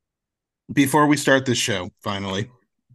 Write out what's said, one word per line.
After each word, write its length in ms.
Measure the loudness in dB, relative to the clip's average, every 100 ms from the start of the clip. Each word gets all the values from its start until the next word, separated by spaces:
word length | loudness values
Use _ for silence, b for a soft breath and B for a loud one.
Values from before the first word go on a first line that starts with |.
| _ _ _ _ _ _ -6
before 340 | 0 2 4 4
we 100 | 2
start 300 | 4 2 2
this 120 | -2
show, 320 | -2 -4 -6 -10
finally, 480 | -8 -6 -4 -6 -8 _ _ _ _